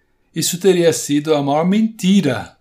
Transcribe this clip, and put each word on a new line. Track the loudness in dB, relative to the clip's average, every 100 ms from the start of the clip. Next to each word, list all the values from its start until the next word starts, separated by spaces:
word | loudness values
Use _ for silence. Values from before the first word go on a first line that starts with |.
| _ _ _
isso | -8 -6 -2
teria | 0 2 2
sido | 0 -2 -4 0 -2
a |
maior | 0 0 0
mentira, | 0 0 -2 2 2 2 -4 -10 _